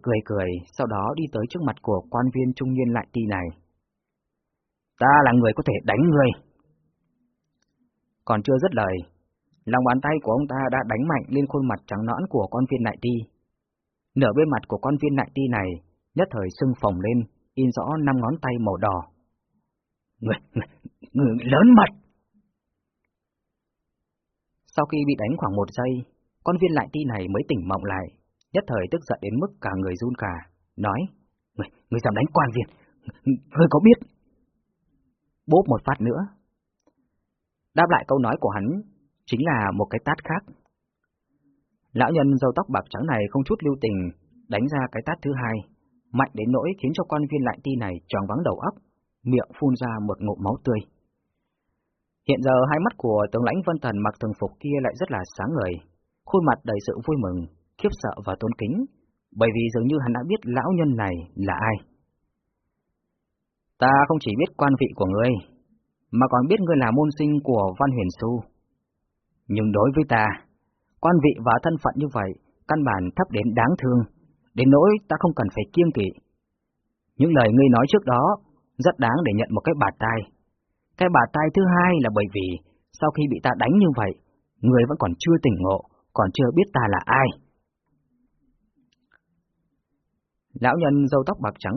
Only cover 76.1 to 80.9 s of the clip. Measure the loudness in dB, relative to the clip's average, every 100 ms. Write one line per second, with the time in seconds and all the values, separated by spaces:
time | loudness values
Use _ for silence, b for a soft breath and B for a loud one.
76.1 | -6 _ _ _ _ _ _ _ _ _
77.1 | 0 4 4 6 6 6 6 4 2 2
78.1 | 2 2 -2 _ _ _ -2 0 2 0
79.1 | 0 0 0 -2 -2 -2 0 0 0 -2
80.1 | -2 -6 _ _ _ _ _ _